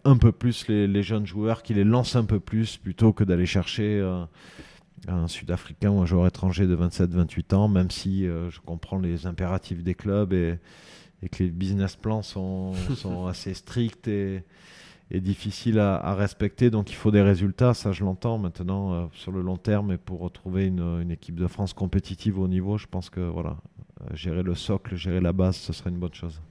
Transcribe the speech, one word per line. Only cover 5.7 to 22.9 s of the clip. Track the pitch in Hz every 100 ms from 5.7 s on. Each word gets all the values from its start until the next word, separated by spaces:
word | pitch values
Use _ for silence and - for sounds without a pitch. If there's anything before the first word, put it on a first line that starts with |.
| - 101
ou | 101
un | 87
joueur | 90 90
étranger | - 95 87 92
de | 85
vingt-sept, | 87 - 90
vingt-huit | 87 82 - -
ans, | 95 107
même | 98 90
si, | - 98 95 92
euh, | 82 87
je | -
comprends | - 85 - 95
les | 90 85 90
impératifs | 85 90 92 - 85
des | 85 87
clubs | 101 98 101
et, | 92 85 85 - - - - - _
et | 92
que | -
les | 92
business | 85 95 98 98 -
plans | 110 110
sont, | 101 101 92 95 95
<laughs> | 92 90
sont | 131 98 90 90
assez | 92 -
stricts | 90 - 123 117 - 117
et, | 104 98 95 - _ - - - - -
et | 95
difficiles | 95 95 107 - 120 107
à, | 101 92
à | 82
respecter. | 98 101 - 104 - 123
Donc | 110 98
il |
faut | - 110
des | 104
résultats, | 101 92 101 - 123
ça | 120 104
je | 90
l'entends. | 98 92 120 113
Maintenant, | 92 82 90 98 98
euh, | 87 85
sur | - -
le | 92
long | 90 92
terme | - 104 104
et | 90
pour | - 90
retrouver | 87 - 92 92 95
une, | 92 85 85
une | 85
équipe | 80 - 85
de | 87
France | - 98
compétitive | - 95 98 - 95 107 95
au | 92
niveau, | 92 95 104
je |
pense | -